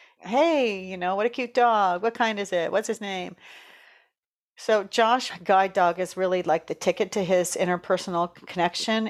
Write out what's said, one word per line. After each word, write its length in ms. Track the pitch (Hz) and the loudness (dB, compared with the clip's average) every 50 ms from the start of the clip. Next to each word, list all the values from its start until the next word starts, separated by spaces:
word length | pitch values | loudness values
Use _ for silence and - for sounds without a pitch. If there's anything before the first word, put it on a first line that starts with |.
| - _ _ _ | -20 _ _ _
"Hey, 640 | - 175 214 262 311 339 320 285 254 226 202 190 185 | -10 -2 0 2 2 4 2 2 0 -2 -2 -6 -8
you 140 | 185 190 180 | -10 -10 -6
know, 180 | 180 180 190 | -4 -4 -2
what 100 | 196 214 | 0 0
a 40 | 247 | -2
cute 240 | 240 - 247 240 - | -2 -4 -8 -4 2
dog. 480 | 254 240 240 226 214 202 185 175 180 | 2 4 4 4 4 2 2 0 0
What 120 | 202 233 226 | -2 -2 -2
kind 240 | - 240 220 220 202 | 0 -2 -2 -2 -4
is 140 | 202 - | -6 -4
it? 200 | - 175 165 160 | -2 -2 -2 0
What's 180 | - 202 220 - | 0 -2 -2 -2
his 100 | 220 - | -6 -8
name?" 380 | 214 202 190 185 180 180 175 _ - - - - - - - - - - _ _ _ _ _ _ _ _ _ _ _ _ _ - | -6 -8 -8 -8 -8 -10 -12 _ -20 -20 -20 -20 -20 -20 -20 -20 -20 -20 _ _ _ _ _ _ _ _ _ _ _ _ _ -12
So 260 | - - 220 214 196 | -2 0 0 0 0
Josh, 480 | 202 - - 226 220 240 262 - - - 175 175 | -2 2 2 4 4 4 2 0 -4 -10 -8 0
guide 280 | - 196 190 190 190 | 2 4 4 4 4
dog 280 | 180 202 180 175 170 175 | 2 2 2 2 2 0
is 180 | 185 175 - 185 | -4 -6 -4 -2
really 260 | 190 185 185 185 175 | -2 0 0 0 0
like 240 | 160 156 165 - - | 2 0 0 0 -4
the 80 | 156 | -8
ticket 360 | - - 190 175 - 220 185 - | -4 0 0 0 0 0 -2 -2
to 100 | 214 190 | -2 0
his 320 | 165 190 180 175 170 - | 2 2 2 2 0 -2
interpersonal 800 | - 190 180 180 175 - - 196 180 - - 180 170 175 175 - - | -2 -2 0 -2 -2 0 -2 -2 -2 -2 -2 -2 -2 -2 -2 -4 -12
c-, 80 | - | -18
connection 640 | - - 185 170 175 175 - - - 220 220 220 | -10 -4 0 0 0 0 -2 -4 -2 -2 -2 -2